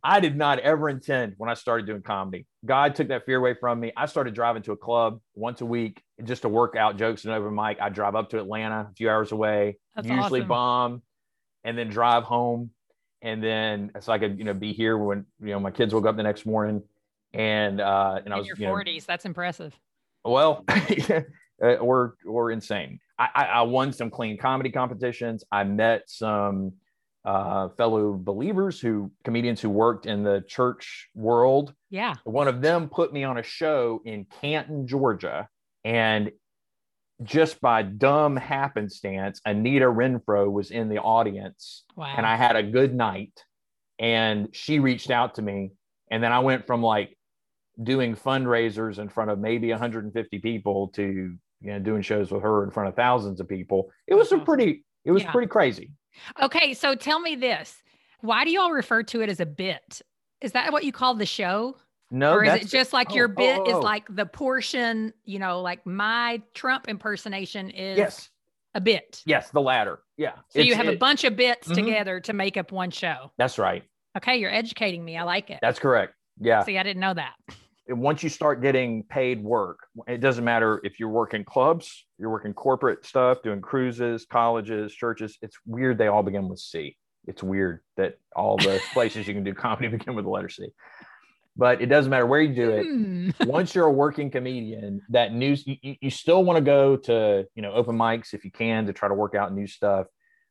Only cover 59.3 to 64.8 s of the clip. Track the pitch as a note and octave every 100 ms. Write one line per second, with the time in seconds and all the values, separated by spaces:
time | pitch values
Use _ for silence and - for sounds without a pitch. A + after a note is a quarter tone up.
59.3 | F3+ E3 C#3+ F#3+ D#3+ _ - _ _ _
60.3 | _ B3 B3 - D4 D4+ - B3+ A#3 G3+
61.3 | - F#3 G3 A#3 C4+ _ _ _ B2+ C#3+
62.3 | F#3 G#3+ D#3+ G3+ C4 B3+ B3+ B3 B3+ A#3+
63.3 | F#3+ B3 C#4 C#4+ F#3 D3 G#3+ G#3+ F#3 F3
64.3 | - C4+ C4 - B3+